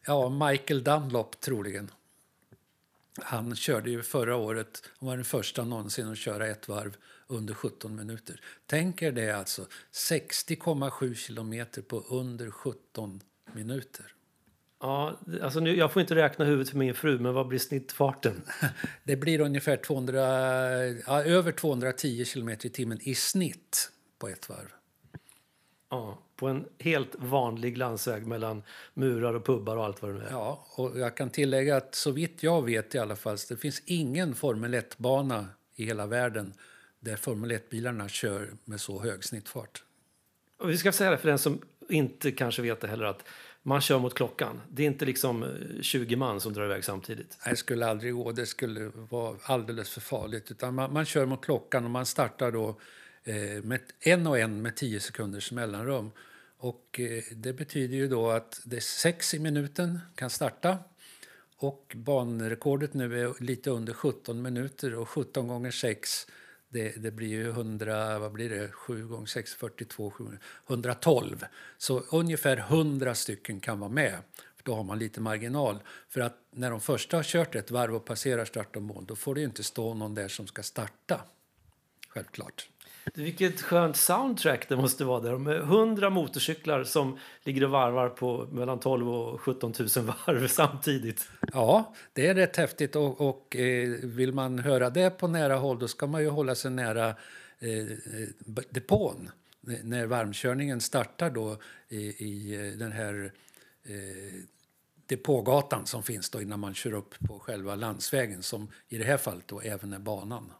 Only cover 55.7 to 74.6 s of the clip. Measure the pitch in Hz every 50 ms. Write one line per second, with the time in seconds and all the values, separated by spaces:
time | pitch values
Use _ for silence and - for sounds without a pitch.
55.7 | 101 101 110 131 139 127 104 107 113 - - - - - - - _ _ - 123
56.7 | 120 - _ _ - - 123 117 117 113 113 - 117 110 110 127 127 131 156 139
57.7 | - 151 131 127 127 135 135 139 131 117 113 113 113 113 - - - - - 120
58.7 | 120 117 - - - - - 170 170 170 - - - 151 156 160 147 147 143 143
59.7 | 143 - 180 175 170 170 175 - - - 131 123 - - 151 127 - - - 170
60.7 | 190 190 175 - _ _ - - - - - - - - - _ _ _ - 139
61.7 | 139 - _ _ - 117 113 127 143 131 123 120 120 113 110 110 113 113 - 147
62.7 | 139 139 147 143 - 139 127 120 117 120 120 117 123 - 123 120 131 123 - 139
63.7 | 127 117 113 113 113 - - 147 123 - - - 117 117 123 127 120 120 127 139
64.7 | - - - 131 113 113 117 - - 156 131 - - 139 123 120 123 120 123 127
65.7 | 120 - - 120 110 - - - - - - - - - - - - _ _ _
66.7 | 127 120 110 110 104 113 110 113 107 110 113 110 107 110 113 117 113 120 117 113
67.7 | 110 104 110 107 107 107 110 110 107 107 104 107 104 104 117 120 110 101 104 101
68.7 | - - - - 123 110 110 113 117 113 110 - - 123 110 - - - - 110
69.7 | - - 120 - - - 107 101 - - 117 107 101 98 - - - - _ -
70.7 | 135 120 123 123 123 - - 170 156 120 104 98 - - - - - - - -
71.7 | - _ - - 135 123 - - - 165 170 170 160 147 - 147 131 120 107 98
72.7 | 151 160 160 151 143 135 131 127 117 - - - 107 - - - 110 98 - -
73.7 | 113 101 104 101 113 151 147 107 95 87 - _ - - - - _ -